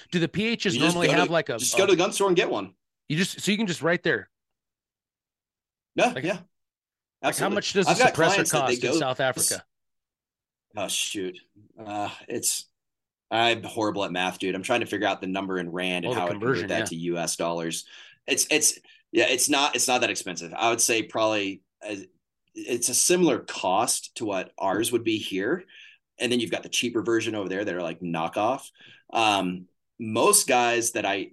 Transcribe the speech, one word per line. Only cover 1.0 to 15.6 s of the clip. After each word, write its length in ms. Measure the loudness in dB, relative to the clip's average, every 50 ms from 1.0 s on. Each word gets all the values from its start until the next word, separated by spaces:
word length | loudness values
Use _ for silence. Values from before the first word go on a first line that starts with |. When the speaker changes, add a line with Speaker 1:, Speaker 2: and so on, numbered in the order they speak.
| 2
Speaker 2:
go 80 | 4 4
to, 60 | 4
Speaker 1:
have, 100 | 4 4
like, 180 | 2 0 0 -2
a, 100 | -2 -2
Speaker 2:
just 160 | -2 0 2
Speaker 1:
a 20 |
Speaker 2:
go 100 | 4 4
to 60 | 6
the 40 | 6
gun 160 | 4 4 2
store 140 | 2 2 2
and 100 | 4 4
get 140 | 4 2 2
one. 240 | 0 -4 -6 -8 -12 _ _ _ _ _ _ -4
Speaker 1:
You 80 | -2
just, 240 | -2 -2 -2 -4 -4
so 120 | -2 0
you 40 | 0 0
can 100 | 0 -2
just 140 | -2 -2
right 200 | 0 0 0 0
there. 260 | 0 0 0 0 -2 -8 _ _ _ _ _ _ _ _ _ _ _ _ _ _ _ _ _ _ _ _ _ _ _ _ _ _ _ _ _ _ _ _ 0
Speaker 2:
Yeah, 180 | 2 2 2
Speaker 1:
Like, 120 | 2 0 -2
Speaker 2:
yeah. 80 | -4
Speaker 1:
like, 100 | -4 -4 -8 _ _ _ _ _ _ _ _ _ _ _ _ _ _ _
how 60 | -2 -2
Speaker 2:
Absolutely. 260 | 0 0 0 0 0
Speaker 1:
much 160 | 0 -2 0
does 160 | 0 2 4 4
Speaker 2:
I've 80 | 6
Speaker 1:
a 40 | 6
Speaker 2:
got 140 | 6 4 6
Speaker 1:
suppressor 220 | 4 4 4 4
Speaker 2:
clients 140 | 2 2 2
that 160 | 2 2 2
they 60 | 2
Speaker 1:
cost 120 | 0 0 0
in 60 | 0
Speaker 2:
go 80 | 0 0
Speaker 1:
South 220 | 0 0 0 0
Africa? 440 | 0 0 0 0 0 -2 -2 -4 -8 _ _ _ _ _ _ _ _ _ _ _ _ _ _ _ _ _ _ _ _ _ -10
Speaker 2:
Oh, 120 | -8 -6 -4
shoot. 500 | -4 -4 -4 -4 -6 -6 -6 -8 -8 -12 -18 _ _ -20 -20 _ _ -16
Uh, 320 | -12 -8 -6 -6 -6 -6 -8 -12 -12 -8
it's, 380 | -6 -4 -2 -4 -4 -4 -8 _ _ _ _ _ _ _ _ _ _ _ _ -2
I'm 320 | 0 2 2 2 2 0
horrible 420 | -4 -8 -4 -2 -2 -2 -2 -2 -4
at 80 | -2
math, 260 | -2 -2 -2 -2 -2 -4
dude. 160 | -4 -4 -4
I'm 80 | -2
trying 180 | -2 0 0 0
to 60 | 0
figure 200 | -2 -2 -2 0
out 140 | 0 -2 -2
the 60 | -4
number 320 | -4 -4 -4 -4 -4 -4
in 120 | -4